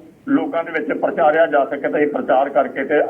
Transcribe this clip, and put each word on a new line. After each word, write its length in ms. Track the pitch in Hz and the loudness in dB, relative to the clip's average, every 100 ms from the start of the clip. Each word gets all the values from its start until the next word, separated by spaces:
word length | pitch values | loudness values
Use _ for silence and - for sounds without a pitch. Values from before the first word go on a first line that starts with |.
| - - 135 | -16 -14 -2
ਲੋਕਾਂ 360 | 143 151 170 | 0 0 -4
ਦੇ 80 | 165 | -4
ਵਿੱਚ 220 | 160 147 151 | -6 -4 -4
ਪ੍ਰਚਾਰਿਆ 480 | 151 175 151 160 165 | -2 2 2 4 4
ਜਾ 180 | 143 135 | 2 0
ਸਕੇ 220 | 143 147 | -2 -4
ਤੇ 140 | 151 | 0
ਇਹ 60 | 147 | 0
ਪ੍ਰਚਾਰ 420 | 135 123 131 143 | -2 0 0 2
ਕਰਕੇ 340 | 147 127 135 | 0 0 -4
ਤੇ 180 | 147 151 | -2 0